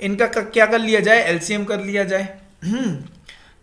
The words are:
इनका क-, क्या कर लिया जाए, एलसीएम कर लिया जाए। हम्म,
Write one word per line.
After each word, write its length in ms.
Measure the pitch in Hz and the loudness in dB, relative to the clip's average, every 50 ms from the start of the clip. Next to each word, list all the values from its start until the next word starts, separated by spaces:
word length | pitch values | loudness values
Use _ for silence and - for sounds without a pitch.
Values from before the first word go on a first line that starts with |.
इनका 260 | 202 196 202 196 233 | -6 -4 -2 0 0
क-, 240 | 220 - 226 202 214 - | 0 -2 -4 -4 0 2
क्या 120 | 226 220 | 4 4
कर 140 | 214 233 226 | 4 4 2
लिया 200 | 226 220 220 208 | 2 2 2 4
जाए, 240 | 180 208 220 233 220 | 4 6 4 4 4
एलसीएम 420 | 170 175 170 - - 214 208 202 | 2 0 -2 -2 -4 -4 -4 -4
कर 140 | 202 208 208 | -4 -6 -6
लिया 240 | 196 196 202 202 196 | -4 -4 -2 -2 -2
जाए। 360 | 185 196 190 196 196 - - - - _ - 160 | 0 -2 -2 -2 -4 -12 -16 -20 -20 _ -10 -6
हम्म, 420 | 175 220 254 262 214 156 139 - - - - - - - - - _ _ _ | -4 -4 -2 -4 -4 -6 -8 -10 -14 -20 -20 -20 -20 -20 -20 -20 _ _ _